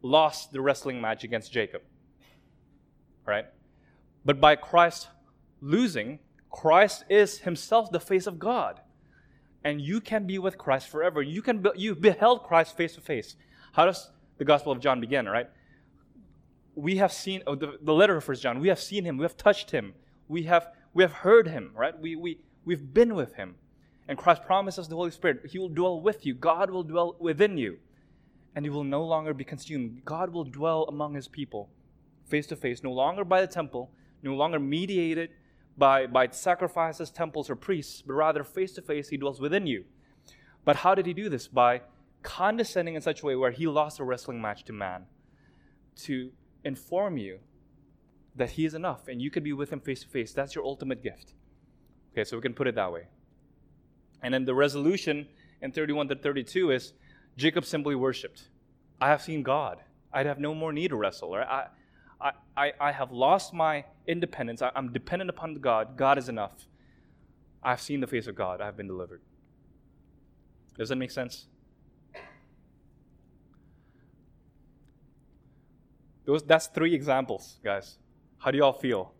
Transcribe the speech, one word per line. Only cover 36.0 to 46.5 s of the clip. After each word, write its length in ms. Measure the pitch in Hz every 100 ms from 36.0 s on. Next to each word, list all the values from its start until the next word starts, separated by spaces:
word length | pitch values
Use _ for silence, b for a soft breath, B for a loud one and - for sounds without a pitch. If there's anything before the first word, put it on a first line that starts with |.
| 127
by 220 | 127 127
sacrifices, 840 | - 185 175 180 - 165 156 160
temples, 400 | - 160 156 143
or 60 | 123
priests, 460 | - 180 139 -
but 120 | 139
rather 300 | 135 156 151
face 300 | 143 - 185
to 80 | -
face, 260 | 175 147 143
he 80 | 147
dwells 240 | 139 127
within 260 | 143 190 160
you. 200 | 110 90 _ b b b b b b -
But 100 | 143
how 160 | 180
did 120 | 190 175
he 80 |
do 160 | 170 208
this? 180 | 135 -
By 340 | 131 123 123 - _ _ _
condescending 720 | - - 185 226 220 190 170 160
in 60 |
such 200 | 151 147
a 40 | 147
way 100 | 131
where 160 | 127
he 140 | 117 160
lost 320 | 147 151 147
a 40 |
wrestling 380 | 127 123 - 120
match 240 | 110 104 -
to 80 |
man 320 | 107 98 92 92 _ b b b b b b _ -
to 360 | - 131 127 - _